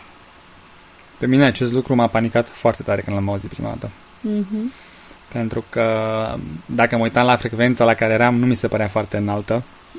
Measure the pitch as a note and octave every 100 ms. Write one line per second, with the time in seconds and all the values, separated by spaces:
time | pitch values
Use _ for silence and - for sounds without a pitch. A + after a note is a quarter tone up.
0 | - - - - - - - - - -
1 | - - B2+ C3 C#3 - B2 B2 B2 B2
2 | A#2 A2+ A2+ A#2 A#2 - A#2+ - - G2+
3 | G2+ G2+ G2 G2+ G2 - A2 A2+ G#2+ -
4 | - - A3 G#3 G3 G#3+ A#3+ - - -
5 | - - - A#2+ A2+ A2+ - - A2+ A2
6 | A2 A2 A2 B2 - - - A#2+ A#2 A#2
7 | A2+ B2 B2 A#2+ A#2 A2 A#2+ A#2+ A#2 A2+
8 | A2 A2 A#2+ A#2+ B2 A#2+ A2 A2 G#2 A2
9 | G#2 G#2 G#2 G#2 G#2 A2+ B2 - -